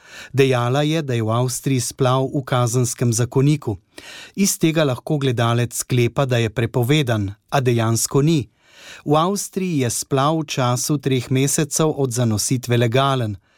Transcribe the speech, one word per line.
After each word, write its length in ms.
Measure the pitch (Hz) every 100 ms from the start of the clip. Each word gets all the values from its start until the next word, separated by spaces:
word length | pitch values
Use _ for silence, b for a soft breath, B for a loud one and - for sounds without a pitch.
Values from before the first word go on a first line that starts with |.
| B B B
Dejala 560 | 131 135 123 120 131 151
je, 160 | 160
da 160 | 139 120
je 80 | 110
v 80 |
Avstriji 480 | 117 127 - - 131
splav 480 | - - 127 131 135
v 160 | 151 -
kazenskem 680 | 127 120 123 120 - 120
zakoniku. 640 | 113 120 135 139 151 - 101 _ B B B B -
Iz 240 | 196 -
tega 240 | 165 160 147
lahko 320 | 123 - 151
gledalec 560 | 135 120 117 117 120
sklepa, 560 | - - 123 117 135 135
da 80 | 123
je 160 | 113
prepovedan, 800 | - 113 131 120 156 127 110 98 101 _
a 100 | 143
dejansko 600 | 127 120 113 113 - 139
ni. 240 | 151 160 - B B B B B -
V 100 | 151
Avstriji 640 | 175 202 - 196 185 151
je 100 | 120
splav 480 | - - 139 143 160
v 40 | 151
času 520 | - 123 123 - 147
treh 340 | 139 131 -
mesecev 560 | 131 139 - 147 - 160
od 240 | 143 139
zanositve 640 | 113 117 104 - 127 123 120
legalen. 600 | 120 127 139 131 110 98 B